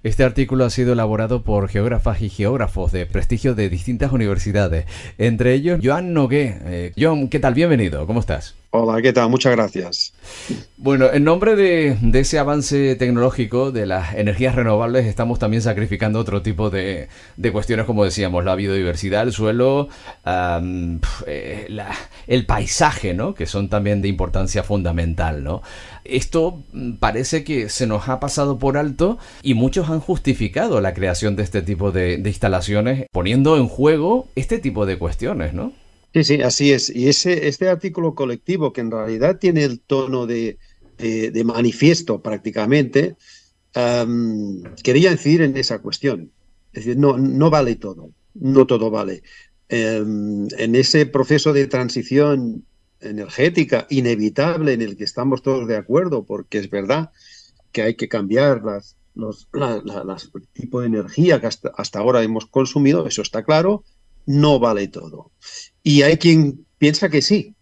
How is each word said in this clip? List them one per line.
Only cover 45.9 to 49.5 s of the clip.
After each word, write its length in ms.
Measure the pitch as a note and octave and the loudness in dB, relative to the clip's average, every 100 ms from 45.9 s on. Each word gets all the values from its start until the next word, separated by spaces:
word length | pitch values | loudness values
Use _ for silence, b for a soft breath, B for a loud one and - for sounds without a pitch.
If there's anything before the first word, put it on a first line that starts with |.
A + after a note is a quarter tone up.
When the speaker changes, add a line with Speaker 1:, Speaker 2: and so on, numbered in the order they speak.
| - C#3 G2 E2 _ _ _ _ | -4 -4 -4 -10 _ _ _ _
Speaker 2:
Es 120 | - A2 | -10 -4
decir, 120 | B2 | 2
no, 200 | C#3+ B2+ | 2 4
no 320 | C3+ C3 D#3 | 0 4 4
vale 240 | D3+ B2+ A2+ | 4 2 -2
todo, 340 | G2+ E2+ D#2+ _ _ | -8 -14 -20 _ _
no 320 | G#3 C3+ C3+ C3 | -6 2 4 6
todo 240 | A#2+ A2+ | 4 0
vale. 320 | G#2+ G2 F#2 b b b | -2 -4 -8 b b b